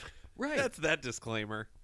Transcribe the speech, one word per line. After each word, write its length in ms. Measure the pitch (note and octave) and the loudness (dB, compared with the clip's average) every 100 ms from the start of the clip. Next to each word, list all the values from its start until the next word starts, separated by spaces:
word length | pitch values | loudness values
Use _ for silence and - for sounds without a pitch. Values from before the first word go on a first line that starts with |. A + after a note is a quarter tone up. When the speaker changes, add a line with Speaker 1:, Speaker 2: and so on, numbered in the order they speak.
| - - - - | -14 -14 -16 -4
Speaker 1:
Right. 200 | C#4 D4 | 0 2
Speaker 2:
That's 220 | C4 - | 2 2
that 240 | D#3 D#3+ | 2 2
disclaimer. 680 | C3 - A#2 A2 G#2+ G#2+ G#2+ - | 0 -4 0 0 0 -2 -4 -12